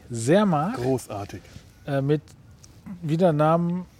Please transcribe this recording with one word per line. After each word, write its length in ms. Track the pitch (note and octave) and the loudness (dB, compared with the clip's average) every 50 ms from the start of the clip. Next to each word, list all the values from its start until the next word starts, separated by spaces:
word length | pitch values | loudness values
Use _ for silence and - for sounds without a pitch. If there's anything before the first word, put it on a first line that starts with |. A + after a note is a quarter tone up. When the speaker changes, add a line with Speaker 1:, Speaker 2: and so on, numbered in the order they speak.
| - - | -14 -10
Speaker 1:
sehr 360 | A#2+ A2+ A2+ C3 E3+ G#3 G#3+ | -8 -4 0 2 4 4 4
mag. 300 | G3 D#3+ C#3+ D3+ G3+ B3+ | 4 2 0 0 -2 -4
Speaker 2:
Großartig. 680 | A#2+ B2 B2+ C3 A#2+ - - A2 G2 G2+ - - F#2+ - - - - - - - - - | -4 -2 -2 -2 -2 -4 -8 -10 -10 -10 -10 -12 -16 -18 -20 -20 -20 -20 -20 -20 -16 -8
Speaker 1:
Äh, 160 | D3+ C#3 C#3 | -4 -4 -2
mit, 200 | C3+ C#3+ D3+ D3+ - - - - - - - - - - - - - - F#3 - | 0 0 0 -2 -2 -10 -20 -20 -20 -20 -20 -20 -20 -20 -20 -20 -16 -16 -14 -10
wieder 320 | E3+ C#3 D#3 E3 F#3+ F3 D3+ | -4 -4 0 2 4 4 4
Namen 520 | D3 D3+ D#3 E3 E3+ F3 E3+ F3 F3+ F3+ - - | 4 4 4 4 2 0 -2 -4 -6 -8 -12 -18